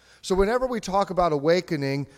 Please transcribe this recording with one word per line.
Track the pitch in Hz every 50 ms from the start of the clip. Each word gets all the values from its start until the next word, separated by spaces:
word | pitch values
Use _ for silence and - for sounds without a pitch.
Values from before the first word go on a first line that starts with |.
| _ _ - _
So | - - 190
whenever | 180 196 202 240 254 254
we | 254 254 220
talk | - - 180 202 196 -
about | 185 180 180 170
awakening, | 151 143 139 160 170 185 175 - 170 143 139 135 139 143 139 - -